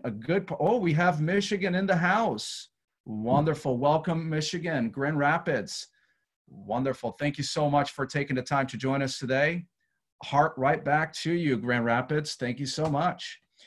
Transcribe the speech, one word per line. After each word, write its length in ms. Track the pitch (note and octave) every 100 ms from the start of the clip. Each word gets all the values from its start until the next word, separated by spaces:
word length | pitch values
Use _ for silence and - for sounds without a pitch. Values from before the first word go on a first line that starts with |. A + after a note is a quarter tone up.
a 60 | B2
good, 360 | G#2+ A2+ F#3 F#3
po-, 100 | D#3+
oh, 200 | F#3 A#3+
we 160 | F3
have 260 | D3+ F3+ D3+
Michigan 540 | D#3 G3 G3+ G3+ F#3+
in 120 | F3+ F#3+
the 80 |
house. 760 | F3+ F3+ G#3 A3 A#2 - - - _ _ _
Wonderful. 720 | - G#2+ A2+ C3+ D#3 D3 - B2
Welcome, 540 | C#3+ D#3 E3+ E3 D#3+
Michigan, 580 | D#3 D3+ F3 E3 D3 A#2
Grand 300 | C3+ C#3 D3+
Rapids. 680 | C#3+ E3 F3 C3 - - - _ _ _ _ _ _
Wonderful. 640 | - G2+ A#2 C3+ B2+ A#2
Thank 240 | A#2 D3 C#3+
you 80 |
so 240 | C#3 E3 D3
much 220 | C#3+ C3+
for 160 | - C3+
taking 280 | D3+ C#3
the 80 | B2+
time 240 | A#2+ C#3+ C3
to 100 | A2
join 240 | C3 C#3
us 160 | C3+ -
today. 480 | C3 C3 D3 F3 - _ _ _ _ -
Heart 300 | - C#3 D#3 -
right 260 | C3 D#3
back 300 | - D3+ D#3 -
to 160 | D#3+
you, 260 | F3 D#3 A#2+
Grand 260 | A#2+ B2
Rapids. 520 | A#2 A#2+ B2+ D3+ D3+ -
Thank 220 | B2 B2
you 60 |
so 220 | C3+ - D#3
much. 520 | C#3+ F3 - - - _ _